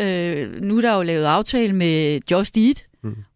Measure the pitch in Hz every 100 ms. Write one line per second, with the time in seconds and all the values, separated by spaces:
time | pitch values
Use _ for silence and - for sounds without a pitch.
0 | 202 180 175 147 120 - 196 220 233 202
1 | 170 165 151 175 214 254 220 190 170 160
2 | 151 147 - 175 196 220 233 285 - _
3 | 110 110 101